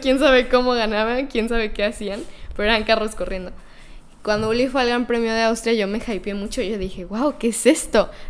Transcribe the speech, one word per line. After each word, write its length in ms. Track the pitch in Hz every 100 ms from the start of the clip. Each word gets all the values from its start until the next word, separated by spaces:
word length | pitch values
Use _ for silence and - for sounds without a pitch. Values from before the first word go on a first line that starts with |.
quién 180 | 269 262
sabe 300 | 285 262 247
cómo 240 | 247 254
ganaban, 560 | 240 214 208 220 247 277
quién 200 | 233 226
sabe 240 | 233 220
qué 120 | 214
hacían, 360 | 208 226 208 202 330 - - -
pero 120 | 208
eran 140 | 220
carros 320 | 214 220 214
corriendo. 380 | - 180 185 180 - - - - - - -
Cuando 240 | - 214 220
Uli 180 | 233 262
fue 140 | 269
al 80 | 247
Gran 180 | 240 233
Premio 260 | 233 226
de 100 | 226
Austria, 320 | 226 226 226
yo 120 | 226 196
me 120 | 214
hypeé 360 | 233 202 202
mucho. 260 | 202 202 -
Yo 160 | 202 214
dije, 260 | 202 -
"Guau, 300 | 175 208 294 285
¿qué 100 | 233
es 180 | 214 233
esto? 440 | 311 - 226 185 -